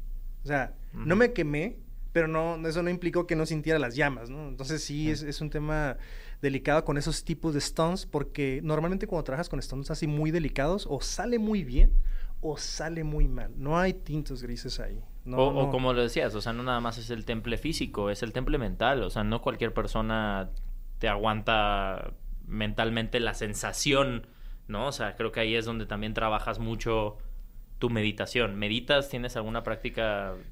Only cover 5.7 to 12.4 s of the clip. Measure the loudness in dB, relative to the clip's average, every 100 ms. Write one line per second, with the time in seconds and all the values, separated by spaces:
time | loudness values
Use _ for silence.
5.7 | 0 0 -2 -8 -12 -12 -2 0 0 4
6.7 | 4 4 0 0 -2 -4 -2 0 0 0
7.7 | 2 2 0 -2 -4 -4 -2 -2 -2 0
8.7 | 0 0 -2 -2 -2 -2 -4 -2 -4 -4
9.7 | -6 -4 -2 0 2 2 2 0 0 2
10.7 | 0 -2 -4 -4 -4 0 0 2 0 2
11.7 | 10 10 10 6 2 0 -2